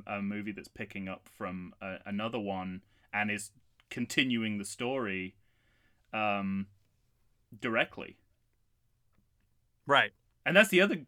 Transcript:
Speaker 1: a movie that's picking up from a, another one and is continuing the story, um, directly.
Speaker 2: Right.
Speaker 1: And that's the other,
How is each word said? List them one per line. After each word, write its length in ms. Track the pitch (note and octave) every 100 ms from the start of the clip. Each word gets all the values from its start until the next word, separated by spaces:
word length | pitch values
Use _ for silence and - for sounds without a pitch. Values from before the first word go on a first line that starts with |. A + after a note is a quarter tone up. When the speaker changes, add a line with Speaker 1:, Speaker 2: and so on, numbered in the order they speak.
| G2
Speaker 1:
a 160 | G2+
movie 300 | G2+ G#2 G#2
that's 160 | G2 -
picking 400 | - G#2 G2+ F#2+
up 200 | F#2 -
from 460 | - G2 F#2 F2+ -
a, 140 | G2 F#2 G2+
another 320 | G2+ A2+ A#2+
one 440 | G2+ F#2+ F#2 F#2 - _ _
and 180 | G#2 G#2+
is 180 | G#2 - - _ _ -
continuing 640 | B2+ A#2 - C3 A#2 A2 G#2
the 60 |
story, 680 | G2 - A#2+ C3+ G#2+ F#2+ F#2 - _ _ _ _ _ _ _
um, 540 | A2 G#2+ G2+ G2 G2 G2 _ _ _ _ _ _ _ _ A2+
directly. 560 | B2 A2+ D#3 - - - _ _ _ _ _ _ _ _ _ _ _ _ _ _ _ _ -
Speaker 2:
Right. 260 | C#3 G#2 - _ _ C#3
Speaker 1:
And 100 | F3+
that's 120 | A3
the 100 | F3
other, 180 | G3+ F#3+